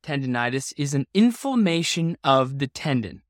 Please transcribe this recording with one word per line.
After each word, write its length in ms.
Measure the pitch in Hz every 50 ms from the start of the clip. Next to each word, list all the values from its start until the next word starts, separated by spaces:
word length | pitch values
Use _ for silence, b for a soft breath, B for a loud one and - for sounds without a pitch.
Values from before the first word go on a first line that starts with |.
tendinitis, 680 | - - 151 139 135 127 123 120 120 123 127 135 131 - -
is 160 | - 147 139 147
an 120 | - 160 _ _
inflammation 1000 | 190 220 240 226 - - 277 269 240 214 180 165 165 170 - - 175 165 165 170 - -
of 360 | 147 135 135 131 127 135 139
the 80 | 143
tendon. 540 | 131 _ - - 160 135 123 107 90 - 95 _